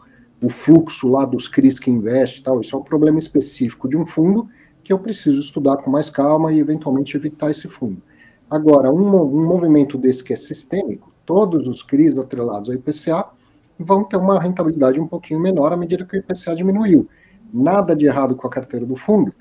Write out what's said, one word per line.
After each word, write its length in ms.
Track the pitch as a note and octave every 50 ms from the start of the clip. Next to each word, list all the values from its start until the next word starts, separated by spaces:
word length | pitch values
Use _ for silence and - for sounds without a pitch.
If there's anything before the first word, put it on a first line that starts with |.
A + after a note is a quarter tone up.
| _ _ _ _ - _ _ -
o 80 | B2+ A#2+
fluxo 600 | - - - D3 D#3+ D#3+ D#3+ - - - - B2
lá 160 | C3 C3+ C3+
dos 240 | B2+ B2 - - -
cris 300 | - D3 C3+ C3 B2+ -
que 120 | - C3
investe 500 | B2 A2+ G2+ A2+ B2 C3+ B2+ B2 - -
e 20 | -
tal, 160 | C3 C3 A#2
isso 140 | G#2+ - C#3
é 40 | C3+
um 60 | -
problema 340 | - D#3+ D3 D3+ D3+ D3+ D#3+
específico 680 | D#3+ - - C#3+ C3 - - - - B2+ - - - B2+
de 80 | D3
um 100 | E3 D#3+
fundo 420 | - - D#3+ D#3+ F#3 G3+ A#3 A#3 - _ _ _ _ _ _ _
que 80 | -
eu 60 | F#3+ F#3
preciso 420 | F#3+ A3+ G3+ - - D3+ C#3 C#3
estudar 380 | C#3+ - - D3+ C#3 C3+ C#3 C#3
com 120 | - C3
mais 180 | C3+ D3 D#3 -
calma 440 | - C#3 C#3 D3 D#3 D#3 D#3+ D#3
e 80 | D#3 D#3
eventualmente 560 | D3 D3+ D#3 D#3 - D3 C3 C3+ C#3 - -
evitar 340 | C#3+ D3+ D3+ - - D3+ D3+
esse 180 | D3 - - D#3+
fundo. 320 | - - C3 G#2+ F#2 - - _ _ _ - - _ _ _ -
Agora, 420 | D3+ D#3 D3+ D#3 D3 C#3 C3 C3
um 200 | D3 F3+ G3+ G3+
mo-, 140 | G3 F#3 D#3
um 200 | C3+ C#3 D#3 D#3+
movimento 540 | E3 F3+ F3+ E3+ D#3+ D3+ D3 C#3 C#3+ - B2+
desse 240 | B2+ B2+ C3 -
que 100 | - -
é 40 | A#2
sistêmico, 760 | - - - - - - - E3+ G3 F#3+ A#2 G2 - _ _ _ _ _
todos 420 | - E3 G3+ G#3+ F#3 E3 C#3+ B2 B2+
os 140 | A#2 -
cris 360 | - - C#3 C#3+ D#3+ D#3 C3 C3
atrelados 500 | B2 - C3+ B2 A#2 A#2+ G2+ G2+ G2+ B2
ao 60 | B2+
I 40 | C3
P 140 | - D3+
C 180 | D3 - - E3+
A 180 | D#3+ F3+ G#3 - _ _ _ _ _ _ _ _ _ -
vão 260 | D#3+ F3 G3 G3 G#3
ter 120 | - G#3
uma 220 | F#3 F#3 G3 G3 E3+
rentabilidade 600 | E3 F3+ F#3 F#3 E3 D#3 E3 D3 C3+ C3 C3 D3+
um 60 | F3
pouquinho 340 | F3 F3 E3+ - - D#3 D#3+
menor 320 | F3 F#3+ F#3+ D#3 C#3 D#3
à 40 | F3
medida 280 | F3 F3 E3 F#3 F3+ F#3
que 120 | - G3
o 20 | F#3+
I 40 |
P 120 | - - F#3
C 160 | - - F3
A 40 | E3
diminuiu. 540 | E3 F#3 F#3+ G3 G#3+ A3 G3+ E3+ B2+ - - _ _ _ _ _ - - -
Nada 420 | A2+ A#2+ C3+ E3 F#3+ G3+ F#3 E3+ D#3+
de 120 | D3+ D3
errado 280 | C#3+ B2+ C#3 C3+ B2+ B2+
com 120 | B2+ -
a 40 | B2+
carteira 340 | - C3 - - - A#2+ A#2+
do 120 | B2 B2+
fundo, 360 | B2+ - G3+ G#3+ G3+ D3 G2+ - _